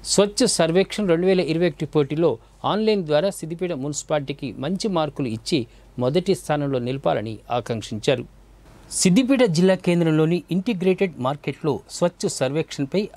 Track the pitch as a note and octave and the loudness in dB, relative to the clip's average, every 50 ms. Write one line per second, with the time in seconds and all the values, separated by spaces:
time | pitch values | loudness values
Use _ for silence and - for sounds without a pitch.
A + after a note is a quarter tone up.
0 | - - - - G3+ G3+ G3+ - C4 G3+ - - E3+ D#3+ E3 F#3 F#3+ - - - | -4 0 2 2 2 2 2 0 0 0 2 2 2 2 4 2 2 0 -2 -4
1 | G#3+ F#3 E3 E3 F3+ F#3+ F#3+ F3+ F3 C#3 D#3+ E3 F3+ F3 D3 - E3 D3 - D#3 | 0 2 2 2 4 2 2 2 2 0 0 0 0 0 -2 -4 -8 -2 0 0
2 | C#3+ C3+ D3+ D3+ E3+ D#3+ A2+ - - - - - - B2+ E3 G#3 A3 A3 G#3+ G3+ | 0 2 0 0 2 0 0 0 -6 -20 -18 -6 -4 -2 -2 0 2 0 0 0
3 | F3+ D3+ D3+ D3 D#3+ G3 F#3 - - D#3 E3+ E3+ F#3 F3 E3+ C3+ C3 D3 D3 - | 0 2 2 2 2 0 -4 -6 -10 -10 -6 -6 -6 -6 -4 -4 -6 -6 -6 -8
4 | - - D#3+ D3+ C#3 C3 C#3+ - - C3 - A#2+ B2+ D3+ F#3+ F#3 - A3+ F#3+ E3 | -4 -2 -2 -2 -2 -4 -8 -8 -8 -10 -8 -6 -6 -4 -4 -2 -2 -2 0 0
5 | D#3 D3 - - C#3+ A#2+ A2 A2 - - - C#3+ A2+ - - - - - - - | -2 -2 -4 -4 -4 -4 -4 -6 -4 -2 0 0 -2 -2 -12 -20 -20 -16 -6 -2
6 | B2 B2+ C#3+ F#3 F3+ G3 F#3 - - - D3+ D3 C#3+ C#3+ C3+ B2+ A#2+ B2 C3 C#3 | 0 2 2 0 2 2 -2 -2 0 -2 -2 -2 0 -2 -2 -2 -2 -4 -6 -2
7 | - - D#3 B2+ G#2+ A2+ A2 - - - A#2+ B2 A#2 - A#2+ A2+ - - A2+ G#2+ | 0 0 0 0 -2 -6 -8 -10 -8 -4 -4 -4 -2 -4 -6 -6 -6 -8 -10 -2
8 | - - C#3 A#2+ - - - - - _ - - - - - - - - - - | 0 0 0 0 -2 -10 -14 -20 -20 _ -20 -20 -20 -20 -20 -20 -18 -10 -6 0
9 | - F#3+ F3 A3+ C4+ A#3 C#4 B3 B3+ G#3+ D#3+ D#3 F3+ F#3 F#3 F3+ - F3+ F3 E3+ | 2 4 4 4 4 4 4 4 4 2 4 4 4 4 4 2 2 0 2 2
10 | E3+ D#3+ D#3 D#3 D#3+ D#3 E3+ F3+ - _ E3 F#3 F#3 - A#3 F3 F#3 F#3+ F#3 - | 2 2 4 4 4 2 2 -2 -2 _ -4 -2 -2 -2 -4 0 2 0 2 2
11 | G3 F#3+ D#3 - B2 B2+ C#3+ C#3+ - - C3 - - D#3 C3 G2 - - - - | 0 -4 -2 -4 -4 -2 -4 -2 -6 -8 -8 -4 -2 -2 -2 -2 -6 -12 -4 -2
12 | F3 F3 - _ - F#3 - - C#3 B2+ C#3 D#3+ D#3 - - - C#3+ C3+ - F#3 | -2 -2 -2 _ -6 -4 -2 -2 -2 -2 0 -2 -4 -4 -4 -6 -6 -2 -2 -4
13 | A3 - - | -4 -4 -2